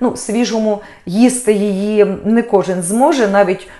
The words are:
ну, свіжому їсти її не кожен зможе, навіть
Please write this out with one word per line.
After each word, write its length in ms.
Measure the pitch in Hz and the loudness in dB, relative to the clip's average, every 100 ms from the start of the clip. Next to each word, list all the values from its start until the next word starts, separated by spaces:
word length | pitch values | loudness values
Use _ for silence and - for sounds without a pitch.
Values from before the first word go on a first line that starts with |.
ну, 160 | 247 - | -4 -4
свіжому 640 | - 220 220 220 220 208 - - 185 | -4 -2 -2 0 -2 -2 -6 -16 -6
їсти 460 | 196 247 254 - | 2 2 2 0
її 540 | 208 208 190 208 214 196 185 | 0 0 -2 -2 2 2 0
не 180 | 202 226 | 0 0
кожен 400 | 233 196 180 185 | 2 0 0 -4
зможе, 460 | 175 226 285 277 208 | -4 0 2 2 2
навіть 400 | 196 185 190 - - | 2 2 -2 -8 -20